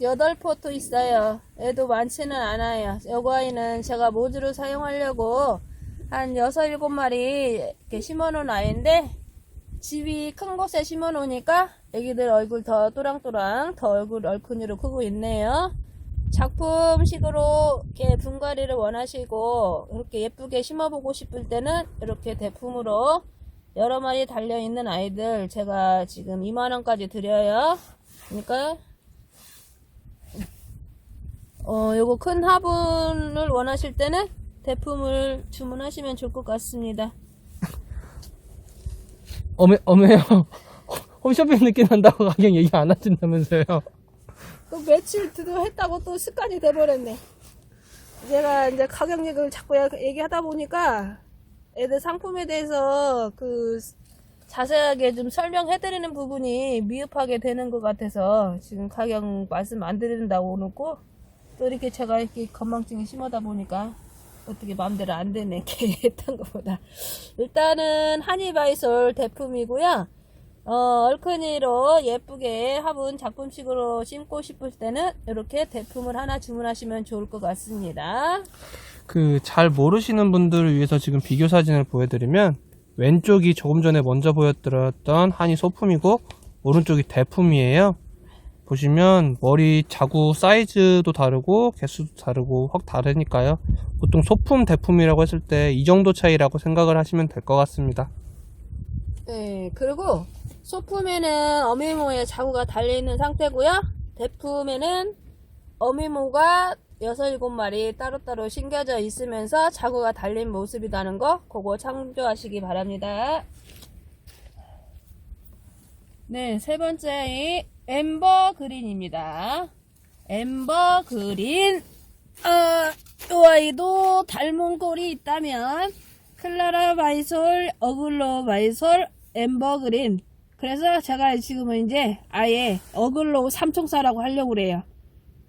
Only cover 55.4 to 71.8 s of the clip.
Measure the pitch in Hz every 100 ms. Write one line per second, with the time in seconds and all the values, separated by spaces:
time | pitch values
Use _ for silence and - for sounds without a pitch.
55.4 | 349 349 330 370 381 370 330 285 269 277
56.4 | 254 247 269 233 208 262 285 285 254 233
57.4 | 254 247 247 233 214 208 214 202 190 214
58.4 | 190 180 - 202 202 - 226 214 208 196
59.4 | 190 175 202 226 170 208 233 226 214 185
60.4 | 185 190 190 - 311 294 - _ - _
61.4 | - - 254 254 254 - 226 226 226 233
62.4 | 220 - 226 233 226 220 208 262 262 226
63.4 | 214 202 190 190 220 226 - - - -
64.4 | - 202 202 190 185 202 190 165 196 214
65.4 | 202 175 - - 226 - 240 - - 262
66.4 | 185 208 190 185 - - - - - -
67.4 | 247 311 320 320 311 311 311 311 370 381
68.4 | 370 320 285 285 247 240 247 247 233 -
69.4 | 262 247 233 262 349 254 175 _ _ -
70.4 | - _ 214 240 247 240 240 294 359 330
71.4 | 311 294 254 240